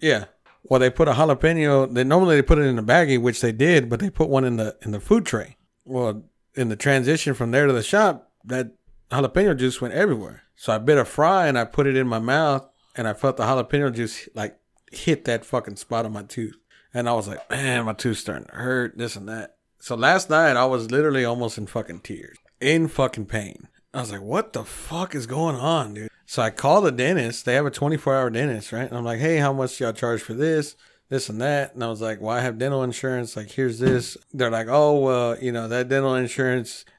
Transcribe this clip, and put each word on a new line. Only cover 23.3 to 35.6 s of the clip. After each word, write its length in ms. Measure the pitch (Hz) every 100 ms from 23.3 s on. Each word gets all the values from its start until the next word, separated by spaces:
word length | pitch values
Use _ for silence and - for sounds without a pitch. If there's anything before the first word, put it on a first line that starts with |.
| 110 98 - - _ _
I 60 | 131
was 120 | 117
like, 120 | 101
"What 300 | 101 175 -
the 100 | 120
fuck 500 | 107 - - 160 185
is 140 | 147 117
going 280 | 139 165
on, 380 | 131 143 165 113
dude?" 160 | 104 110 _
So 160 | - -
I 80 | 110
call 320 | - 139 190
the 100 | 180
dentist. 540 | 123 135 180 117 -
They 80 | -
have 140 | 131 143
a 20 |
twenty-four 460 | - 143 151 139
hour 160 | 135 127
dentist, 400 | 113 143 110 -
right? 160 | 113 127
And 80 | 120
I'm 80 |
like, 140 | 117 117
"Hey, 180 | 156 160
how 160 | 143
much 260 | 135 127 -
y'all 140 | 120
charge 300 | 107 120 113
for 100 | -
this, 420 | 117 160 156 147 - _ _ -
this 200 | 135 -
and 100 | 107
that?" 340 | 135 143 135
And 80 | 123
I 60 | 117
was 120 | 107
like, 180 | 110 104
"Well, 140 | 110
I 60 | 120
have 160 | 123 110
dental 240 | 135 135
insurance. 540 | 127 117 131 127 117 110
Like, 140 | 104
here's 260 | - 131 113
this." 400 | 131 127 107 - _
They're 160 | 135 120
like, 180 | 113 113
"Oh, 320 | 143 147 147
well, 380 | 135 123 120 117
you 140 | 127
know, 160 | 117